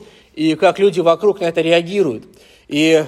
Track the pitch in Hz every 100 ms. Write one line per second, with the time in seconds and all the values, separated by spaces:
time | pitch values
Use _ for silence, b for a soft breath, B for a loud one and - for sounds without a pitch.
0 | B B B - 160 156 185 175 202 170
1 | 165 165 208 196 170 170 165 170 170 202
2 | 165 110 - b b b b 147 156 160